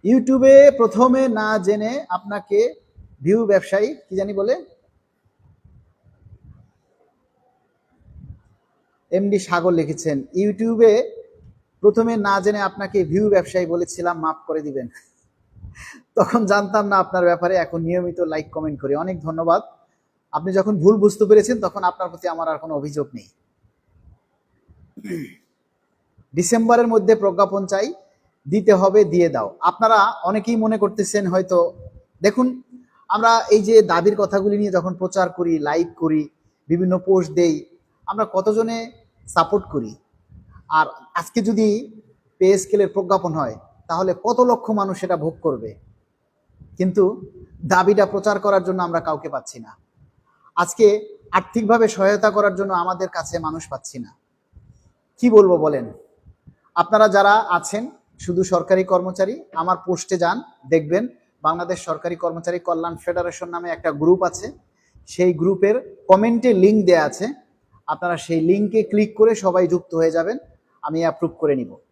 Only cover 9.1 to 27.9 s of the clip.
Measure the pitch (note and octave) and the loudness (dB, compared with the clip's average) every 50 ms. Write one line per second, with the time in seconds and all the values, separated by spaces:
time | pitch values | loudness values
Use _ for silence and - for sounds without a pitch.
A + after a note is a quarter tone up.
9.1 | E3+ F#3 G3+ G3+ G3+ G3 F#3+ - F3+ F3 E3+ F#3 F3 E3 D#3 C#3+ D#3 D#3 - D#3+ | -2 -2 0 0 0 -2 -2 -2 -4 0 0 0 0 0 -2 -2 -6 -6 -6 -4
10.1 | D3 C#3 C3 - - F3+ G3+ G#3 G3 G3 A3+ A3+ A#3 G#3+ A#3 A3 G#3 A#3 - - | -4 -4 -8 -6 -4 -2 -2 -2 -2 -2 -4 -4 2 4 4 4 4 4 0 -4
11.1 | - - - _ _ _ - - _ _ _ _ _ _ - G#3 G#3 A3+ A3+ A#3 | -10 -16 -20 _ _ _ -20 -20 _ _ _ _ _ _ 2 2 4 4 0 0
12.1 | A#3 G#3+ G3+ G3+ G3 G3 F#3 G#3 G#3 G#3 G3+ F#3+ F#3+ - G3+ F#3+ G3+ G3+ F3 D3 | -2 -2 0 0 0 0 0 -2 -2 -2 -4 -6 -6 -8 -10 -4 -2 -2 -2 0
13.1 | D#3+ G3 G#3+ G#3+ G3+ F#3 F3 F3+ - F#3 F3+ D#3+ E3+ F3 F3 - - - E3+ F3 | 0 0 2 2 2 2 0 0 -4 -4 -2 -2 -2 -4 -4 -6 -8 -6 -4 -4
14.1 | F3 E3 D#3 D#3+ D#3 D#3 _ - D#3 D#3 D3 D3 C3+ C3+ B2 A#2 _ - _ _ | -4 -2 -4 -6 -6 -6 _ -8 -6 -6 -6 -6 -8 -8 -10 -10 _ -20 _ _
15.1 | _ _ _ _ _ _ _ _ _ - - - - - - - - - _ _ | _ _ _ _ _ _ _ _ _ -20 -20 -20 -20 -20 -20 -20 -20 -20 _ _
16.1 | _ - F#3+ - - A#3+ A3 F#3 G3+ G3+ G3+ F#3+ G3+ G#3+ G3+ G3+ G3+ F#3+ F3+ - | _ 0 0 2 2 -2 0 2 0 0 0 0 -2 -2 0 2 0 0 0 0
17.1 | F#3 F#3 F3 F3 F3 E3+ F3 F3 F#3+ F3+ E3 - - E3 E3 E3 F3 F3+ F3 F3 | -2 0 2 2 0 0 -2 -2 0 0 -2 -2 -6 -6 -4 -2 -4 -2 -4 -4
18.1 | E3+ F3 F3 D#3+ D#3 D#3 D3+ - - D#3+ D#3 D#3 D3 C#3 C#3 C3+ C#3+ D3 E3+ F#3 | -6 -6 -6 -4 -4 -8 -8 -8 -10 -8 -8 -8 -8 -8 -4 -4 -4 -4 -4 -6
19.1 | F#3 E3 D3 D#3+ D#3+ E3 E3 E3 E3 G3 - - - _ _ _ _ _ _ _ | -8 -8 -8 -10 -8 -4 0 2 0 0 0 -6 -20 _ _ _ _ _ _ _
20.1 | _ _ _ _ - D#3 E3 F#3+ F#3 G3 F#3+ G#3+ G#3+ F3 D3+ G3 A3 G#3 G3 G#3 | _ _ _ _ -8 -6 -6 0 0 0 0 0 -2 4 4 4 6 6 4 2
21.1 | G3+ - G#3+ F#3+ G#3+ G#3+ G3+ A3 B3 A3 G3+ F3+ - G3+ F#3 F3+ F3+ - F#3 F3 | 4 2 4 6 6 6 6 4 -2 -2 -2 -6 -6 -2 -4 -4 -2 -4 -8 -8
22.1 | E3 E3+ - F3 E3 E3 E3 D#3+ D#3 D3 D#3+ E3 D#3 C#3+ C#3 D3+ C#3+ D3+ C#3 C3 | -8 -8 -8 -8 -6 -4 -4 -4 -4 -6 -8 -8 -8 -6 -6 -6 -6 -8 -8 -8
23.1 | B2 A2+ - _ _ _ _ _ _ _ _ _ _ _ _ _ _ _ _ - | -10 -20 -20 _ _ _ _ _ _ _ _ _ _ _ _ _ _ _ _ -20
24.1 | - _ _ _ _ _ _ _ _ _ _ _ _ _ _ _ _ - - - | -20 _ _ _ _ _ _ _ _ _ _ _ _ _ _ _ _ -20 -12 -10
25.1 | F3+ E3 C#3 G#2+ F2 _ _ _ _ _ _ _ _ _ _ _ _ _ _ _ | -10 -10 -10 -14 -18 _ _ _ _ _ _ _ _ _ _ _ _ _ _ _
26.1 | _ _ _ _ - D3 F#3 - A#3 A3+ A3+ A3+ A#3+ A#3+ A#3+ A#3 A3+ A3 F#3+ G3 | _ _ _ _ -4 -4 -2 0 0 0 2 4 4 4 4 2 2 2 2 2
27.1 | A3 A3 G3+ G3 F3 F3+ G3+ F#3 F#3+ G3 F#3+ F#3 G3 F#3+ G#3+ C#4 | 0 2 2 -2 2 2 0 0 0 -6 -4 -4 -4 -4 -4 -6